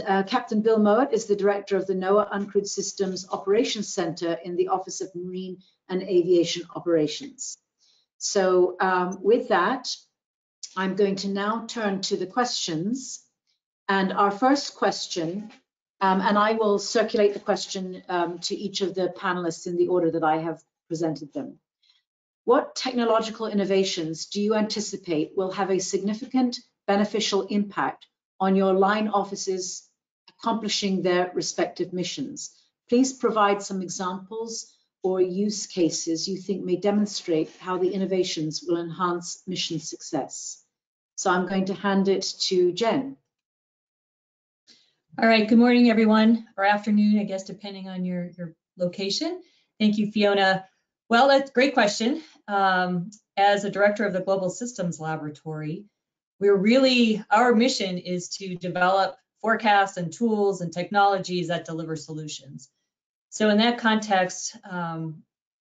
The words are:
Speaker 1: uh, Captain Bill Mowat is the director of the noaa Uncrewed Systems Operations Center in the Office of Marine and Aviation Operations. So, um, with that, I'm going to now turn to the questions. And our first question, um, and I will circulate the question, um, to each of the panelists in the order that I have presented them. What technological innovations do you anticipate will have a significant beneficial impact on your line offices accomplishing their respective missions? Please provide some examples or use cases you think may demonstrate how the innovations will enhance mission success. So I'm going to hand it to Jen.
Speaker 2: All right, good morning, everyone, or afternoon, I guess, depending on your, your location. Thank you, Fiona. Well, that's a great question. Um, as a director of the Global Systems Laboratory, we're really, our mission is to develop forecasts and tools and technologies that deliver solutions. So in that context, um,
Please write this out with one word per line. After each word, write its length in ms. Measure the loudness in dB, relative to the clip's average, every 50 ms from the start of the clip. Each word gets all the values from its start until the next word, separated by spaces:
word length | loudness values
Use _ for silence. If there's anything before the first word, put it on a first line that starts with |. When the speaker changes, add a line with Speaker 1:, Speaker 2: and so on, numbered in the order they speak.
| -2
Speaker 1:
uh, 160 | 0 0 0 0
Captain 380 | 0 -2 -4 -2 0 -2 0
Bill 160 | 2 4 4
Mowat 340 | 4 6 6 6 4 4 2
is 140 | 0 -2 0
the 100 | -2 -2
director 400 | 2 2 0 0 0 -2 -2 -2
of 120 | -2 0
the 80 | -2 -4
noaa 360 | -2 0 2 2 2 2 0
Uncrewed 360 | -4 -6 -6 -2 -2 -2 -2
Systems 600 | -2 -6 -6 -6 -8 -4 -4 -4 -4 -4 -8 -8 -8
Operations 600 | -8 -6 0 0 2 2 2 0 -2 -6 -8 -6
Center 420 | -4 -4 -4 -4 -4 -4 -4 -4 -4 -4 -6
in 100 | -6 -2
the 120 | -2 0
Office 340 | 0 0 -4 -4 -8 -10 -10
of 120 | -10 -10 -10
Marine 420 | -10 -10 -8 -8 -10 -10 -10 -12 -16 _ _ _ _ _ -6
and 140 | -4 -4 -2
Aviation 640 | 2 2 2 4 4 4 4 4 0 -4 -8 -10 -10 -14
Operations. 840 | -8 -2 0 2 2 2 0 -4 -8 -12 -16 -14 -14 -14 -14 -14 -18 _ _ _ _ _ _ _ _ _ _ _ _
So, 580 | -8 -2 0 2 2 4 4 4 4 2 2 -2
um, 380 | -2 0 0 0 -2 -2 -6 -2 2
with 260 | 2 2 2 2 0
that, 440 | 0 2 2 0 -2 -4 -6 -10 -10 -10 _ _ _ _ _ _ _ _ _ _ _ _ -20 -12 -6
I'm 180 | -4 -4 -2 2
going 200 | 2 2 2 0
to 120 | -2 -4 -4
now 360 | -4 -2 -2 -2 -4 -4 -8
turn 340 | -8 -8 -4 -2 -2 -2 -2
to 160 | -2 -4 -4
the 100 | -4 -4
questions. 960 | -4 -2 -2 -2 -2 -2 -4 -4 -4 -4 -4 -2 -4 -4 -6 -8 -12 -16 -16 _ _ _ _ _ _ _ _ _ _ _ _ _ -2
And 240 | 0 0 0 0 0
our 160 | 2 0 0
first 460 | 2 2 2 2 2 2 0 -8 -6
question, 760 | -2 -2 -2 -2 -2 -8 -6 -6 -4 -4 -4 -6 -8 -10 -12 -18 _ _ _ _ _ _ _ _ _
um, 220 | 2 2 2 2
and 160 | 2 2 2
I 140 | 4 4 2 2
will 240 | 2 2 2 2
circulate 560 | 0 -2 0 0 0 0 2 2 4 4 2 2
the 60 | 0
question, 640 | -2 -2 -2 -2 -4 -8 -8 -8 -8 -8 -10 -12 -8
um, 300 | -4 -2 -2 -2 -2 -4 -8
to 160 | -6 -6 -6
each 260 | -6 -6 -6 -4 -4
of 120 | -4 -4 -2
the 200 | -2 -4 -4 -4
panelists 480 | -4 -4 -4 -2 -2 -4 -4 -6 -6 -8
in 120 | -4 0
the 100 | 0 2
order 240 | 2 2 2 2 2
that 120 | 0 2 2
I 140 | 2 0
have 260 | 0 -2 -4 -6 -8 _ _ _ _ _
presented 460 | _ -4 -2 -2 -2 -2 -6 -10 -10 _
them. 260 | -10 -10 -10 -14 _ _ _ _ _ _ _ _ _ _ _ _ _ _ _ _ _ _
What 320 | 2 4 4 2 -2 -8
technological 720 | -6 -6 -4 -2 0 2 2 2 2 0 -2 -6 -6 -6
innovations 800 | -2 0 0 0 2 2 2 2 0 -2 -4 -4 -6 -6 -8 -10
do 120 | -8 -4 -2
you 140 | 0 0 2
anticipate 800 | 0 0 -2 -2 -6 -6 -6 -8 -10 -4 -2 -2 -2 -2 -2 -2
will 160 | -4 -4 -2
have 200 | -2 -4 0 0
a 80 | 0 0
significant 800 | 0 -2 -4 -2 -2 -2 -4 -6 -8 -2 0 2 2 2 -2 -6 -14 _ _ _ _
beneficial 600 | 0 2 2 2 2 0 -2 -2 0 0 0 0
impact 580 | 0 0 -2 -2 -2 -2 -4 -4 -4 -4 -8 -20 _ _ _ _ _ _ _
on 160 | 2 2 4
your 180 | 4 4 4 4
line 340 | 4 4 4 2 2 0
offices 800 | 0 0 -2 -2 -2 -6 -6 -4 -4 -4 -4 -6 -8 -10 -14 -16 _ _ _ _ _ _ _ _ -20
accomplishing 720 | _ _ -4 -2 -2 -2 -2 -4 -4 -2 0 0 0 0
their 300 | 2 2 2 2 0 0 -2
respective 600 | -4 -6 -4 -2 -2 -4 -4 -2 -6 -6 -6 -4
missions? 580 | -6 -6 -6 -6 -8 -8 -8 -8 -12 -14 -16 -18 _ _ _ _ _ _ _
Please 240 | 4 4 4 2 0
provide 480 | -2 -2 0 2 4 4 4 2 0
some 200 | -2 -6 -6 -6
examples 920 | -6 -8 -8 -6 -6 -6 -6 -8 -12 -12 -10 -10 -8 -8 -10 -12 -14 -16 _ _ _ _ _ _ -2
or 180 | -2 2 2
use 460 | 2 0 0 -2 -2 -2 -2 -6 -10
cases 600 | -8 -2 0 0 0 0 -4 -4 -4 -4 -4 -4
you 100 | -6 -6
think 280 | -8 -6 -6 -6 -4 -2
may 100 | -2 -2
demonstrate 760 | 0 0 0 2 2 0 0 -4 -8 -4 -2 0 0 -2 -4 -8 -12
how 180 | -8 -6 -2
the 160 | -2 0 -2 0
innovations 680 | -2 -2 0 0 0 0 -2 -4 -4 -4 -6 -6 -8
will 200 | -4 -2 -2 -2
enhance 600 | -2 -6 -6 -4 -2 -2 -2 -4 -6 -10 -14 -12 _
mission 320 | -8 -6 -6 -6 -6 -6 -8
success. 800 | -8 -10 -14 -14 -10 -6 -6 -6 -6 -6 -12 -14 -14 -14 -16 -18 _ _ _ _ _ _ _ _ _ _ _
So 140 | -4 0 0
I'm 160 | 2 2 0
going 180 | -2 -2 -2 -2
to 80 | -2 -6
hand 360 | -4 -2 0 2 2 2 2
it 240 | 0 0 -2 -6 -6 -6
to 320 | -4 0 2 2 2 2 2
Jen. 420 | 0 0 2 2 0 -2 -4 -10 -14 _ _ _ _ _ _ _ _ _ _ _ _ _ _ _ _ _ _ _ _ _ _ _ _ _ _ _ _ _ _ -20 _ _ _ _ _ _ _ -4
Speaker 2:
All 100 | 2 4
right, 200 | 6 6 6 6
good 100 | 6 6
morning, 320 | 8 8 8 8 8 6 6
everyone, 560 | 6 6 6 6 6 6 6 6 4 4 0 -10 _
or 80 | 0 2
afternoon, 540 | 2 2 2 2 2 4 4 4 4 4 2
I 40 | 2
guess, 200 | -2 -6 -8 -8
depending 440 | -10 -14 -14 -12 -14 -12 -12 -12
on 160 | -10 -8 -6 -4
your, 280 | -4 -4 -4 -6 -8 -10
your 160 | -12 -14 -14 -14 _ _ _ _
location. 640 | -4 -4 -4 -4 -4 -4 -4 -2 -2 -4 -4 -6 -8 -12 _ _ _ _ _ _ _
Thank 180 | 2 2 2
you, 140 | 2 0 0
Fiona. 540 | 0 2 2 4 4 4 4 4 2 0 -4 -10 _ _ _ _ _ _ _
Well, 220 | _ 4 6 6 6
that's 220 | 6 4 2 2
a 20 | 2
great 200 | 2 2 4 4
question. 480 | 2 2 2 2 0 0 -2 -2 -2 -6 -14 -20 _ _
Um, 640 | -2 0 2 2 4 2 2 0 0 -2 -4 -4 -6 -12 -20 _ _ _
as 260 | 4 4 4 4 4 0
a 80 | -4
director 340 | 2 4 4 4 4 2 -2
of 60 | -2
the 80 | -2 -2
Global 300 | 0 0 0 0 0 -4
Systems 500 | -4 -6 -10 -10 -6 -6 -6 -6 -6 -6
Laboratory, 840 | -6 -6 -6 -6 -6 -10 -12 -12 _ -12 -10 -8 -8 -8 -8 -10 -12 _ _ _ _ _ _ _ _ _ _ _
we're 180 | 2 4 4
really, 640 | 4 4 4 6 6 6 4 4 4 4 4 2 -2 0 2
our 240 | 2 4 4 6 6
mission 420 | 4 4 2 2 -2 -4 -4 -4
is 300 | -6 -6 -6 -6 -6 -6 -8
to 260 | -12 -12 -10 -10 -10
develop 640 | -8 -8 -6 0 2 2 4 4 4 2 0 -2 -10 _ _ _ _
forecasts 580 | -2 -2 -2 2 2 4 4 4 4 2 -2
and 140 | -6 -6 -6
tools 500 | -4 -2 0 0 2 2 2 0 0 -2
and 120 | -6 -6 -6
technologies 760 | -6 -6 0 2 4 4 4 4 0 -2 -2 -2 -2 -2
that 160 | -2 -4 -4 -4
deliver 320 | -6 -8 -8 -6 -6 -8
solutions. 720 | -8 -8 -10 -10 -10 -10 -10 -12 -12 -14 -18 -20 -20 -20 _ _ _ _ _ _ _ _ _ _ _ _ _
So 200 | -4 0 2 4
in 80 | 4 4
that 180 | 4 4 2
context, 800 | 2 0 2 2 2 2 2 2 2 2 0 -4 -8 -10 -12 -12 -14 -14 -10
um, 540 | -8 -6 -6 -6 -6 -6 -8 -8 -10 -14 _ _ _ _ _ _ _ _